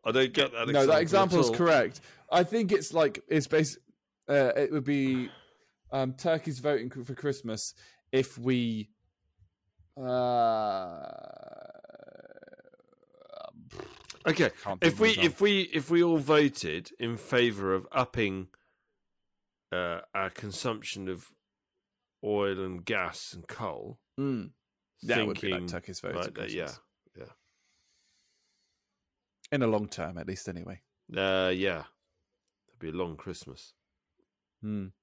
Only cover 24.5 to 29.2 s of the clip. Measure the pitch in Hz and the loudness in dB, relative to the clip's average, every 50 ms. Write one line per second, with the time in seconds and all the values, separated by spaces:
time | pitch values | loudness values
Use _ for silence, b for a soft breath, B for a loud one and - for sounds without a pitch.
24.5 | _ _ _ _ _ _ _ _ _ _ - 101 117 107 107 104 101 101 - 98 | _ _ _ _ _ _ _ _ _ _ -4 -2 -2 0 0 -2 -4 -6 -4 -4
25.5 | 92 90 90 87 85 87 - - 92 - - 92 82 87 90 - - 57 55 53 | -4 -4 -6 -8 -8 -10 -10 -12 -14 -12 -10 -8 -6 -6 -6 -8 -8 -10 -10 -8
26.5 | - 87 82 71 - - _ _ _ _ _ _ _ - - 58 - _ _ _ | -8 -8 -8 -8 -12 -16 _ _ _ _ _ _ _ -20 -20 -20 -20 _ _ _
27.5 | _ _ _ _ _ _ _ _ _ _ _ _ _ _ _ _ _ _ _ _ | _ _ _ _ _ _ _ _ _ _ _ _ _ _ _ _ _ _ _ _
28.5 | _ _ _ _ _ _ _ _ _ _ _ _ _ _ | _ _ _ _ _ _ _ _ _ _ _ _ _ _